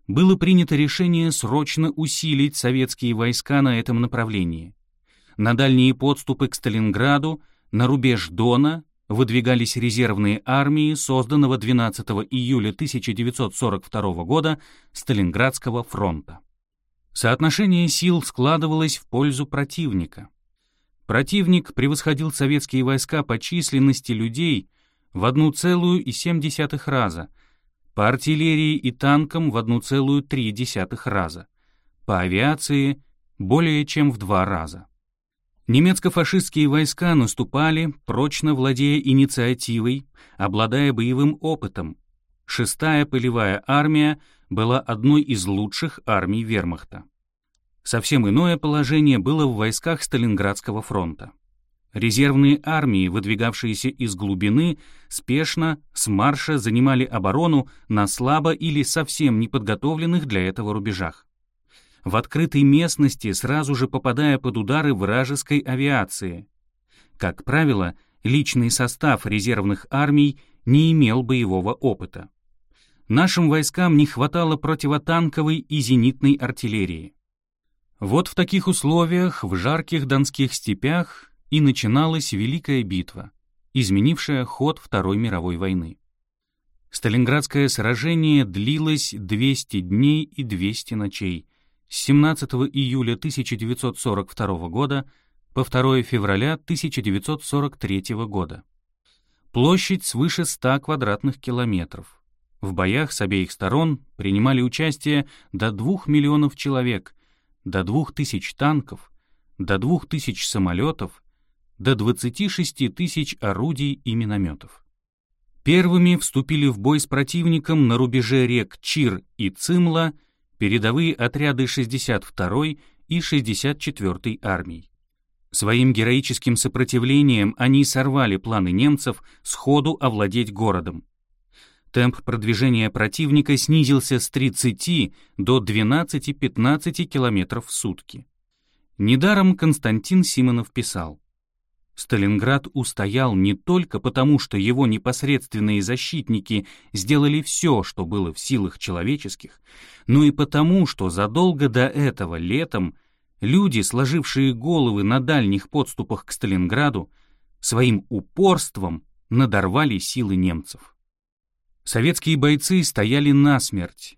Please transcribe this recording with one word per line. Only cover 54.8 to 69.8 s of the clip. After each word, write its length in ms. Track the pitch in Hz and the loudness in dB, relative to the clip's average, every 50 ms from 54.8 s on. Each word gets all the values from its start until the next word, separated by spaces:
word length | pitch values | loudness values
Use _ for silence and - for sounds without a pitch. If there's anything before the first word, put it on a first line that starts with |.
| - - - - - - | -8 -18 -20 -20 -18 -14
спешно, 760 | - - - - 123 143 160 151 - 165 160 160 156 147 - _ - | -14 -10 -6 -4 -2 -2 -2 -2 -2 -2 -2 -2 -2 -4 -8 _ -10
с 120 | - - | -6 -4
марша 540 | 110 104 98 107 139 143 - - - 156 139 | -2 0 2 2 2 0 0 -2 -2 -2 -2
занимали 460 | 104 113 110 120 127 135 135 123 131 | 0 0 2 2 4 4 4 2 0
оборону 640 | - 117 110 92 101 113 143 170 170 156 139 131 - - - - - | 0 -2 -2 -2 0 0 2 2 2 2 2 2 -2 -6 -16 -8 -2
на 180 | 110 104 104 | 0 0 0
слабо 460 | 101 - - 123 131 147 160 147 165 | 0 -2 -2 -2 0 0 0 0 0
или 320 | 160 - 151 165 147 147 131 | -2 -2 -2 -2 -2 -2 -2
совсем 560 | - - 165 151 - - - 156 135 113 107 | -2 -2 -4 -4 -4 -2 0 2 2 2 2
неподготовленных 880 | 117 110 - 135 107 104 107 95 - 143 160 156 165 170 175 175 147 127 | 0 -2 -2 -4 -2 -2 -2 -2 -2 -2 -2 -2 -2 0 0 0 0 -2
для 200 | 107 95 90 95 | -2 -2 -2 -2
этого 260 | 95 120 110 104 104 | -4 -4 -4 -4 -4
рубежах. 520 | 107 101 113 98 90 95 80 - - _ _ _ _ _ _ _ _ _ _ _ _ _ _ _ _ - | -4 -4 -4 -4 -4 -6 -8 -8 -12 _ _ _ _ _ _ _ _ _ _ _ _ _ _ _ _ -6
В 140 | 98 92 110 | -2 -2 -2
открытой 440 | 117 - - 147 165 - - 139 | -2 -2 -2 -2 0 0 2 4
местности, 720 | 143 139 139 151 170 165 - - 147 135 - - - 107 | 6 6 6 6 4 2 0 2 2 0 0 -2 -4 -4
сразу 420 | 95 - - 123 139 151 147 135 143 | -4 -4 -2 -2 -2 -2 -2 -2 -2
же 140 | 120 131 123 | -2 -2 -2
попадая 500 | - 131 - 131 117 123 151 147 139 131 | -4 -4 -4 -2 -2 0 2 2 0 0
под 200 | - 127 104 113 | -2 -4 -4 -4
удары 360 | 107 101 135 156 156 147 131 | -2 -2 0 0 0 0 0
вражеской 640 | 92 98 95 107 123 135 123 143 135 - - 147 147 | 0 0 0 0 0 -2 -2 -4 -6 -4 -2 -2 -2
авиации. 920 | - - 131 127 139 143 139 120 98 - - - 101 92 85 90 104 - _ _ _ _ _ _ _ _ _ _ _ _ _ - | 0 -2 -2 -2 -2 0 0 0 -2 -4 -6 -10 -10 -10 -10 -12 -14 -18 _ _ _ _ _ _ _ _ _ _ _ _ _ -6
Как 260 | - 90 85 - - | -6 -6 -6 -6 -6
правило, 520 | - 139 151 160 147 120 98 92 87 85 - _ _ _ _ - | -2 0 0 2 2 2 0 -2 -4 -6 -10 _ _ _ _ -4
личный 460 | 113 127 147 139 - - 123 120 117 | -2 0 0 0 0 0 0 0 0
состав 560 | 117 - 127 120 - - - 151 123 107 - | 0 0 -2 -4 -4 -2 0 0 0 0 -2
резервных 600 | 101 107 107 98 120 117 107 95 101 101 - | -2 -4 -2 -2 -2 -2 -2 0 -2 -2 -4